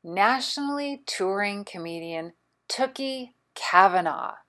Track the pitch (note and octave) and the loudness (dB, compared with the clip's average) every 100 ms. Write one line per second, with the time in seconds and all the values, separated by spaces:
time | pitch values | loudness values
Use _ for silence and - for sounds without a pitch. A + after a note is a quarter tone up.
0 | E3+ F3+ G#3 B3+ B3+ - C#4+ C#4+ C#4+ C#4 | -6 2 4 4 -2 -4 -4 -4 -4 -6
1 | - - F#3+ G3 G3+ G3+ G3+ F#3 E3 E3 | -8 -2 -2 0 -2 -4 -10 -10 -8 -8
2 | E3 E3 E3 _ _ _ - - C4 C4 | -6 -8 -10 _ _ _ -8 -2 -2 -2
3 | C4+ C4 B3 _ _ - - F3+ F#3+ F3+ | -6 -6 -10 _ _ -8 4 8 8 6
4 | C3+ C#3 - - | 0 -2 -6 -10